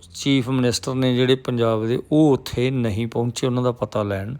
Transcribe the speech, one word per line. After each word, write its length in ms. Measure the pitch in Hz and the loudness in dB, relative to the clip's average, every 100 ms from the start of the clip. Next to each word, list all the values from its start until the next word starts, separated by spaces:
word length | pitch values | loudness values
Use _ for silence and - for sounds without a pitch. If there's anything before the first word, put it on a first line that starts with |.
| - - | -16 -6
ਚੀਫ 340 | 139 139 120 | 0 0 2
ਮਿਨਿਸਟਰ 440 | 131 123 107 - | 0 0 0 -4
ਨੇ 220 | 131 131 123 | -2 0 2
ਜਿਹੜੇ 200 | 127 131 | 2 2
ਪੰਜਾਬ 500 | 131 120 113 110 113 | 0 0 2 2 0
ਦੇ, 160 | 127 - | -2 0
ਉਹ 220 | 151 156 | 4 4
ਉੱਥੇ 380 | 131 - - 127 | 4 -2 -2 -2
ਨਹੀਂ 360 | 131 117 101 113 | 0 -2 -2 -4
ਪਹੁੰਚੇ 400 | 117 120 113 131 | -2 -4 -2 -2
ਉਹਨਾਂ 160 | 123 | 0
ਦਾ 80 | 123 | 0
ਪਤਾ 320 | 120 - 107 | -2 -4 -2
ਲੈਣ। 320 | 104 98 101 | -2 -4 -6